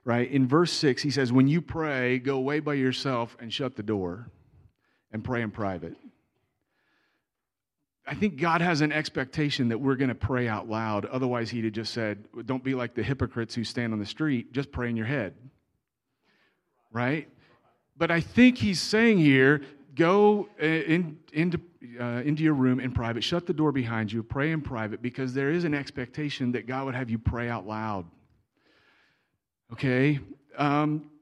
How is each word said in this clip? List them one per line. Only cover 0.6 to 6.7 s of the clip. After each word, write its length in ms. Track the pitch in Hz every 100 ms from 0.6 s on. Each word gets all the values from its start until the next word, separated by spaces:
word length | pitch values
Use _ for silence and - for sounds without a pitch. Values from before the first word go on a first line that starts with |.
| 175
six, 300 | - 147 123
he 100 | 147
says, 220 | 127 123
"When 160 | 127 139
you 120 | 165
pray, 580 | - 160 156 135 123 127
go 180 | 127 131
away 240 | 135 151
by 140 | 147 143
yourself 600 | 131 123 139 123 117 -
and 100 | 117
shut 240 | 110 131 120
the 80 |
door 460 | 104 104 87 95 120 - _ _ _ _ _ _ _
and 140 | 107 101
pray 160 | 120
in 100 | 110
private." 460 | 113 101 90 80 - - _ _ _ _ _ _